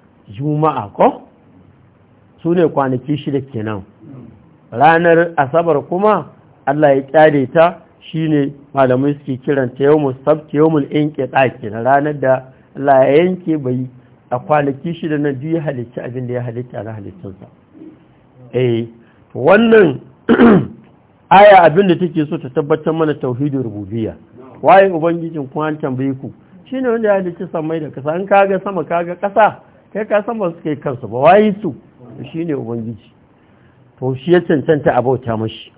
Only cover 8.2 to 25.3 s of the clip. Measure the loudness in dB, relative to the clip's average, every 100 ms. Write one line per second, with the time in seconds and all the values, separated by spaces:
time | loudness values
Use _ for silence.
8.2 | -2 0 -2 -6 -8 0 2 2 0 -4
9.2 | -8 -8 -4 -2 -4 0 2 2 0 -4
10.2 | -2 -2 -2 0 2 2 -2 -2 -2 -4
11.2 | -4 0 0 -2 -10 -6 0 0 0 -2
12.2 | 0 0 -2 _ _ -6 2 4 6 4
13.2 | 2 -2 -4 -4 -4 -4 -6 -12 _ _
14.2 | _ -8 -2 0 0 -4 -8 -8 -6 -4
15.2 | -4 -6 -6 -4 -4 -8 -10 -12 -12 -10
16.2 | -8 -8 -8 -10 -12 -12 -12 -14 -16 -16
17.2 | -18 -18 -20 _ _ -20 -20 -20 _ _
18.2 | _ _ -8 -4 -2 -2 -6 -14 _ _
19.2 | _ -4 2 4 6 4 4 0 -10 _
20.2 | -2 4 6 4 2 -10 -20 _ _ _
21.2 | _ 8 10 10 8 4 2 0 -2 -2
22.2 | -4 -6 -6 -6 -2 -2 -2 -2 -2 -2
23.2 | -6 -4 -4 -4 -6 -8 -10 -6 -6 -8
24.2 | -20 -20 -20 -4 4 6 4 0 -2 -4
25.2 | -6